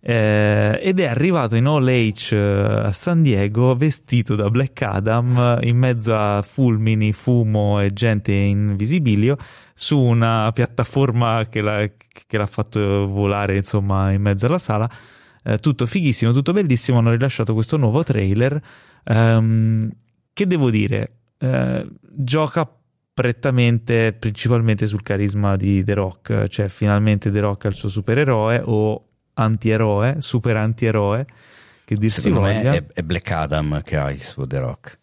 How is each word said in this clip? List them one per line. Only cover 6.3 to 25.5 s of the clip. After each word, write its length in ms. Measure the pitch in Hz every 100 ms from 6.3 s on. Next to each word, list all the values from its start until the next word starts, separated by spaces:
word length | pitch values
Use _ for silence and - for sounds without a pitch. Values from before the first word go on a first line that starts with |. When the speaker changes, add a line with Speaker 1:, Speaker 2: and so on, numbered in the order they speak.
| 101
Speaker 1:
fulmini, 720 | 101 - 127 110 110 110 107
fumo 680 | 104 - 120 113 107 104 104
e 120 | 101
gente 400 | 101 117 104 101
in 420 | 101 101 101 104
visibilio, 600 | 101 107 175 135 104 113 139 - - -
su 260 | _ - 147
una 500 | 123 117 113 113 110
piattaforma 920 | 113 120 - - 139 135 117 117 113 110
che 120 | 110
l'ha, 280 | 104 107 104 _ _ - _
che 100 | 110
l'ha 100 | 101
fatto 600 | - 113 110 101 101 101
volare, 500 | 98 101 101 101 98
insomma, 540 | 98 104 98 95 95
in 120 | 98
mezzo 240 | 101 98 113
alla 120 | 175
sala. 320 | - 107 117 - - - - _
Eh, 140 | - 107
tutto 280 | 156 131 123
fighissimo, 460 | 202 156 113 113
tutto 200 | 123 139
bellissimo. 460 | 190 180 120 - 123
Hanno 120 | 117
rilasciato 420 | 117 135 - 110
questo 220 | 110 110 156
nuovo 260 | 120 123
trailer, 580 | 165 110 95 101 127 147 - - _ _
ehm, 840 | - 110 113 113 110 110 110 110 110 - _ _ _
che 140 | - 202
devo 200 | 175 131
dire, 480 | 110 104 110 110 _ _ _
eh, 500 | 131 131 - - - - _
gioca 580 | - 131 151 156 - 156 _ _ _ _
prettamente, 1000 | - 123 117 139 127 120 117 113 117 113
principalmente 720 | 101 113 101 113 120 113 104 107
sul 140 | 104
carisma 520 | - 98 104 104 101